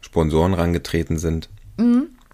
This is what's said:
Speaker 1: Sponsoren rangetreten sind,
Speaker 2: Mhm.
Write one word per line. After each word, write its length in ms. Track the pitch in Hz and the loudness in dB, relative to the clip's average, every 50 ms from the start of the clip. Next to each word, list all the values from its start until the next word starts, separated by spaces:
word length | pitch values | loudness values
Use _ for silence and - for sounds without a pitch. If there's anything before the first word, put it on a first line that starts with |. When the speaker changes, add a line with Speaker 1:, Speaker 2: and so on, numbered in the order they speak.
Speaker 1:
Sponsoren 520 | - - - 85 80 76 78 78 85 92 95 | -12 -4 0 0 2 2 2 2 2 2 2
rangetreten 640 | 85 85 87 85 82 - - - 82 82 - 82 | 2 0 0 0 -2 -2 -2 -2 -2 -2 -2 -4
sind, 320 | 80 85 80 80 80 - - - - - - - | -2 -2 -2 -4 -4 -6 -10 -16 -20 -20 -10 -4
Speaker 2:
Mhm. 300 | - 233 240 240 254 302 - - - _ _ | 0 2 2 2 2 0 -2 -8 -18 _ _